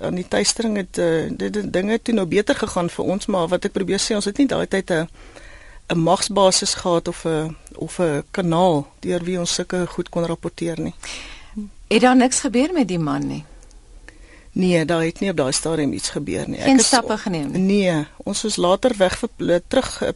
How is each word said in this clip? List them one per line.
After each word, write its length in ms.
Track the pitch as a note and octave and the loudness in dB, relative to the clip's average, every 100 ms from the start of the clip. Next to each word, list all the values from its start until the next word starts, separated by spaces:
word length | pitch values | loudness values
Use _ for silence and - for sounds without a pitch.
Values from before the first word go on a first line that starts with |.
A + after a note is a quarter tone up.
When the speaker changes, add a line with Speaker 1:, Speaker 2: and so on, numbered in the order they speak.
Speaker 1:
aan 140 | - | -4
die 140 | F3+ F#3 | -4 -2
teistering 480 | G3+ G#3 - A3+ G#3 | 0 0 0 -2 -2
het, 220 | F#3 - | -4 -2
eh, 320 | E3+ D#3+ D#3 | 0 0 -2
dit, 220 | - G3 | -4 -4
dit 200 | G#3 F#3+ | -4 -2
dinge 300 | F3 G3+ A3+ | -2 0 0
toe 120 | - | 0
nou 120 | A3+ F3 | 0 2
beter 280 | F3+ G#3+ | 0 2
gegaan 360 | C#4 G#3+ F#3 E3+ | 0 0 -2 -2
vir 140 | - | -2
ons, 220 | - G3 - | -2 -2 0
maar 220 | F#3+ E3 | 0 0
wat 160 | F3+ | 0
ek 80 | G3 | -2
probeer 280 | - F3+ G3 | -4 -2 -2
sê, 140 | - | 0
ons 100 | G#3 | -2
het 140 | G3+ G3+ | -2 2
nie 80 | C4+ | 2
daai 200 | - E3+ | 2 -2
tyd 240 | G3 F#3+ | -2 0
'n, 180 | E3 E3 - - - - - - - - | -2 -2 -8 -20 -20 -20 -20 -20 -14 -4
'n 60 | F3 | 0
magsbasis 760 | E3 F#3+ - G3+ F#3+ F#3 G3 | 2 2 2 4 4 4 0
gehad 340 | - F#3 E3+ F3 | -2 0 0 0
of 160 | - | -6
'n, 320 | E3 D#3 D#3+ D#3+ - | -2 -2 -2 -8 -14
of 240 | - D#3+ - | -10 -8 -2
'n 260 | E3+ C#3+ - | 0 0 -4
kanaal 560 | - F3 E3 F#3 D3 C#3+ - | -2 0 4 4 4 -2 -8
deur 220 | F3+ F3+ | -4 -2
wie 140 | E3+ F#3 | -2 -4
ons 160 | E3+ | -2
sulke 320 | - F3+ F3+ F3 | -4 -2 -2 -4
goed 220 | - - | -4 -4
kon 180 | F3 E3+ | -2 -2
rapporteer 540 | E3+ F3 - E3+ E3 | -4 -6 -6 -6 -4
nie. 140 | D#3+ - - - - - - G#3+ G3+ - - | -6 -8 -14 -14 -14 -16 -14 -12 -12 -10 0
Speaker 2:
Het 120 | G#3+ | 4
daar 160 | B3+ B3+ | 6 6
niks 240 | B3+ - | 4 2
gebeur 320 | C#4 A#3 D#4 | 0 2 2
met 160 | F4 F#3+ | 2 0
die 100 | F3 | 0
man 280 | D3+ C#3+ C#3 | 0 -2 -4
nie? 180 | C#3 - - - - - - - - - - - | -8 -12 -20 -20 -20 -20 -20 -20 -20 -20 -20 -8
Speaker 1:
Nee, 320 | - F#3 F3 | -2 2 2
daar 180 | D#3+ E3+ | 2 0
het 180 | E3 - | 0 -2
nie 100 | G3 | -2
op 60 | D#3 | 0
daai 160 | C3 | 0
stadium 400 | - D#3 D#3+ C#3 | 0 -2 -2 -2
iets 160 | - - | -2 -6
gebeur 400 | D#3+ D3 E2+ - | -6 -4 -4 -4
nie. 120 | - | -2
Speaker 2:
Geen 140 | - | 4
Speaker 1:
Ek 60 | C4 | 6
is 60 | - | 6
Speaker 2:
stappe 300 | B3 - G#3+ | 2 0 -4
geneem 340 | G#3 E3 C#3+ | -2 -4 -2
nie? 100 | F3+ | 0
Speaker 1:
Nee, 460 | F#3+ G3+ F#3 D#3 D3 - | 2 4 2 2 -2 -8
ons 280 | - G3 | -8 -4
is 120 | G#3+ G3 | -4 0
later 380 | F3 G3+ B3+ G#3 | 2 4 2 2
weg 220 | - - | 2 0
vir, 420 | A#3 - E3+ F3 - | -6 -4 0 0 2
terug, 340 | C4+ - - | 0 0 -2
eh, 60 | - | -4